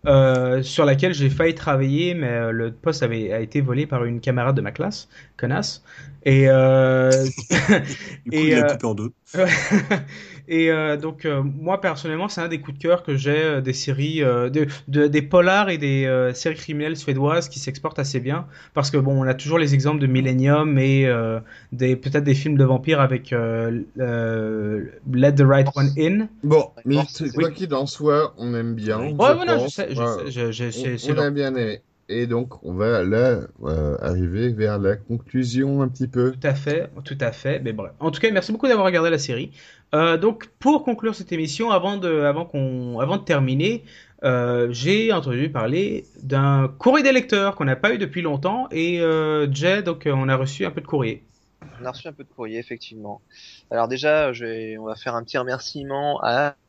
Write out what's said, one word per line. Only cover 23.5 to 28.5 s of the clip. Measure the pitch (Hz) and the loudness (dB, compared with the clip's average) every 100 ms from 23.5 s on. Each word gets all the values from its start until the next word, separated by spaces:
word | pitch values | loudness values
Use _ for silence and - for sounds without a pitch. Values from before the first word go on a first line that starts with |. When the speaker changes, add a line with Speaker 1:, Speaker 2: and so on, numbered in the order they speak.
| 113 113 117 - - | -2 -2 -4 -8 -6
Speaker 1:
euh, | 123 117 113 113 110 110 104 107 69 - - | -4 -2 -2 -2 -4 -4 -4 -4 -6 -12 -2
Let | 127 139 | 4 4
the | 143 135 | 6 6
Right | 135 139 | 6 4
One | 139 143 139 | 2 0 2
In. | 156 208 220 - | 2 2 -2 -4
Speaker 3:
Bon, | 147 151 131 - | 2 2 2 -6
Speaker 4:
Ouais, | |
Speaker 3:
mais | 123 143 | 0 0
Speaker 4:
Morse, | 151 | 0
c'est | - 151 | -6 -6
Speaker 3:
quoi | 147 165 | 0 -2
Speaker 4:
oui. | |
Speaker 3:
qu'il | 156 185 | -2 -4
en | 135 139 | -2 -4
soit, | - 151 147 151 - | -2 2 2 0 -4
on | 120 | -6